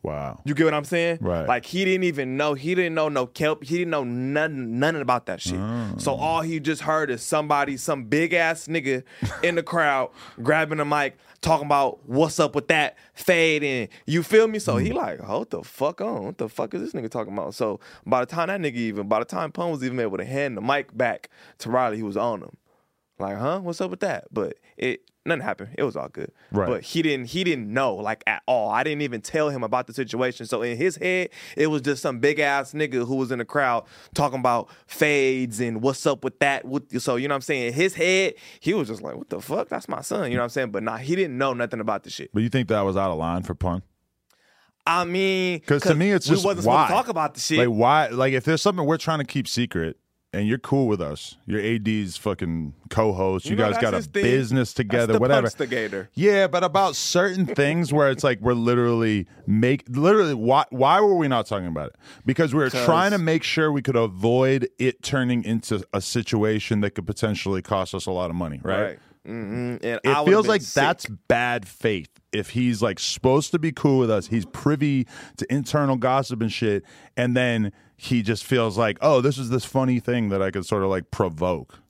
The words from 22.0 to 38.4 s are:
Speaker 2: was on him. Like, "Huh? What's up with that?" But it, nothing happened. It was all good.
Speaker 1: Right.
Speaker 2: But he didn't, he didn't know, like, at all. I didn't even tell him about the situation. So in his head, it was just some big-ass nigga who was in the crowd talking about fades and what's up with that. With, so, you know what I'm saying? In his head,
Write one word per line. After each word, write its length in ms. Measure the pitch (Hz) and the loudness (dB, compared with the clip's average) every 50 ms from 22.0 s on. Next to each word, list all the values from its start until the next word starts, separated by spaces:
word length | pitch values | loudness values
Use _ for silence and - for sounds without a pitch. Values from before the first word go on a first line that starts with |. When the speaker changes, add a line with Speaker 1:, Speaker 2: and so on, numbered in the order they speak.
| 110 | -6
Speaker 2:
was 120 | 104 98 | -4 -4
on 260 | 101 110 120 110 95 - | -2 -2 -2 -4 -6 -10
him. 120 | 50 - _ _ _ _ _ _ _ _ _ _ _ _ _ | -16 -20 _ _ _ _ _ _ _ _ _ _ _ _ _
Like, 180 | 98 98 101 | -8 -6 -6
"Huh? 220 | 98 117 139 170 196 | -4 -4 -4 -4 -4
What's 220 | 190 175 170 - | -6 -8 -6 -6
up 100 | 185 180 | -6 -6
with 80 | 185 180 | -4 -4
that?" 240 | - 190 139 95 - - | -4 -4 -4 -6 -8 -8
But 260 | - 110 98 80 73 _ _ _ _ | -4 -4 -4 -4 -6 _ _ _ _
it, 240 | - - 127 117 - _ _ _ _ _ | -4 -4 -4 -4 -4 _ _ _ _ _
nothing 160 | - 170 151 - | -2 -2 -2 -2
happened. 260 | 104 98 - 101 107 135 | -6 -6 -6 -10 -14 -6
It 60 | - 143 | -4 -4
was 120 | 131 - | -4 -2
all 120 | 78 67 - | -6 -10 -10
good. 220 | _ - - - _ _ _ _ | _ -12 -12 -12 _ _ _ _
Speaker 1:
Right. 160 | - 101 95 | -2 -2 0
Speaker 2:
But 140 | 90 123 90 - | 0 -2 -4 -6
he 180 | - - 160 | -6 -4 -2
didn't, 260 | 160 156 143 131 123 | 0 0 -2 -2 -6
he 160 | 117 127 170 185 | -6 -6 -2 0
didn't 280 | 175 160 131 113 104 | 0 -2 -2 -4 -4
know, 220 | 107 131 135 123 101 | -2 0 0 0 -2
like, 280 | 92 104 110 110 - - | -4 -4 -6 -6 -4 -2
at 160 | - 107 - _ | -4 -4 -2 _
all. 220 | - 127 120 107 107 | 0 0 0 0 0
I 120 | 104 117 135 | 0 0 0
didn't 180 | 156 151 147 147 | -2 -2 -4 -4
even 180 | 135 120 110 | -4 -4 -8
tell 280 | - - - 160 151 147 | -10 -4 -2 0 0 0
him 140 | 139 131 120 | -2 -4 -4
about 240 | 107 113 127 127 | -2 -2 -2 -2
the 60 | - 113 | -4 -6
situation. 520 | - 131 110 - 117 127 127 123 - 120 | -8 -6 -6 -2 -2 -2 -2 -2 -6 -8
So 160 | 107 131 110 | -6 -4 -2
in 160 | 113 120 120 | -2 -4 -2
his 180 | 113 156 185 165 | -2 -2 -2 -2
head, 340 | 160 170 180 185 185 180 - - - - - - | -2 -2 -2 -2 -2 -2 -6 -8 -16 -20 -14 0
it 120 | - 147 | 0 2
was 140 | 156 151 147 | 2 2 0
just 200 | 123 143 143 131 | 0 -2 -4 -2
some 180 | - 156 127 117 | -2 -6 -4 2
big-ass 540 | 117 143 151 147 151 143 139 139 135 - - | 2 2 2 2 0 2 2 0 -2 -4 -4
nigga 320 | 151 156 143 123 127 120 | -4 -4 -2 -2 -2 -2
who 100 | 120 135 | 0 -2
was 160 | 131 131 117 | -2 -2 -2
in 80 | 131 120 | -4 -6
the 60 | 117 | -6
crowd 400 | - - 147 139 127 120 117 - - - - - - - | -2 0 0 2 2 0 -2 -4 -8 -20 -20 -20 -8 -2
talking 240 | - 147 143 123 135 | 0 0 0 0 0
about 300 | 123 127 120 117 98 - - - _ | 2 2 2 2 -2 -6 -14 -20 _
fades 720 | _ - - 156 151 147 143 135 131 131 131 127 120 110 104 | _ -2 0 2 2 4 4 4 2 2 0 -2 -4 -2 -2
and 220 | 123 117 113 110 | -2 -2 -2 0
what's 240 | 113 135 135 - - | 0 0 -2 0 0
up 180 | 156 139 - - | 0 0 0 -4
with 160 | 131 - _ | -8 -2 _
that. 260 | 147 139 139 131 - | 0 0 0 -2 -4
With, 340 | 123 131 143 - _ - 127 | -6 -8 -8 -8 _ -8 -4
so, 140 | - - 127 | -2 -2 -2
you 100 | 120 131 | -2 0
know 60 | 143 143 | -2 -2
what 40 | |
I'm 40 | 139 | -4
saying? 260 | 123 - 151 131 123 | -2 -2 -2 -2 -2
In 60 | 120 120 | -2 0
his 200 | 143 175 190 185 | 2 0 0 2
head, 400 | - 165 180 185 190 190 175 - - | 0 2 2 4 4 2 0 -2 -6